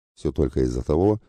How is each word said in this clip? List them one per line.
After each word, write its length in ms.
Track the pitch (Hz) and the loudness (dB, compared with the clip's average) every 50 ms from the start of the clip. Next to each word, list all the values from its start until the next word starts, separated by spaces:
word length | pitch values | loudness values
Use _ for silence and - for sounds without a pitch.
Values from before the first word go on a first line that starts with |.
| _ _ _ | _ _ _
Всё 180 | - - 78 67 | -6 -6 -4 -2
только 280 | - 73 67 - - 64 | 0 0 0 0 0 -2
из-за 180 | 64 60 62 60 | -2 -2 -4 -2
того, 360 | - 76 80 92 104 110 107 - | -2 0 2 2 2 2 0 -4